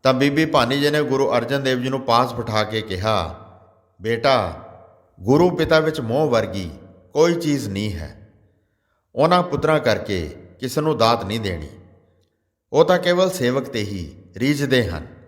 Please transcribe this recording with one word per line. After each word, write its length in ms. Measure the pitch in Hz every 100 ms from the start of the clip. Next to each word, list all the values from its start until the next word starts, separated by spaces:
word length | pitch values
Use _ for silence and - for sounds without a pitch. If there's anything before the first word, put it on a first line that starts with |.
ਤਾਂ 100 | 131
ਬੀਬੀ 320 | 127 143 143 160
ਭਾਨੀ 340 | 151 120 139
ਜੀ 100 | 143
ਨੇ 140 | 147
ਗੁਰੂ 280 | 139 135 139
ਅਰਜਨ 320 | 120 117 139
ਦੇਵ 180 | 135 127
ਜੀ 80 | 127
ਨੂੰ 120 | 131
ਪਾਸ 320 | 127 117 127
ਬਿਠਾ 300 | 120 113 107
ਕੇ 180 | 104 110
ਕਿਹਾ, 540 | 107 92 107 107 82 82 - - _ _ _ _
"ਬੇਟਾ, 520 | 98 117 139 127 92 - - - - _ _ _
ਗੁਰੂ 300 | 92 139 180
ਪਿਤਾ 300 | 147 160 160
ਵਿੱਚ 220 | 156 151
ਮੋਹ 280 | 117 123 156
ਵਰਗੀ 420 | 120 101 92 87 80 - - _
ਕੋਈ 200 | 143 170
ਚੀਜ਼ 360 | 170 156 143 110
ਨਹੀਂ 240 | 98 107
ਹੈ। 400 | 87 76 - - _ _ _ _ _ _ _ _ -
ਉਹਨਾਂ 280 | 156 180
ਪੁੱਤਰਾਂ 360 | 175 147 156 156
ਕਰਕੇ 560 | 123 101 - 95 78 - - -
ਕਿਸੇ 220 | 127 156
ਨੂੰ 160 | 156 147
ਦਾਤ 280 | 113 117 95
ਨਹੀਂ 140 | 113
ਦੇਣੀ, 300 | 104 85 76 - - _ _ _ _ _ _ _ _
ਉਹ 120 | 131 170
ਤਾਂ 140 | 180
ਕੇਵਲ 300 | 175 175 185
ਸੇਵਕ 340 | 185 123 131
'ਤੇ 160 | 131 127
ਹੀ 440 | 104 98 82 - - -
ਰੀਝਦੇ 520 | 127 143 143 127 104
ਹਨ। 180 | 82 - -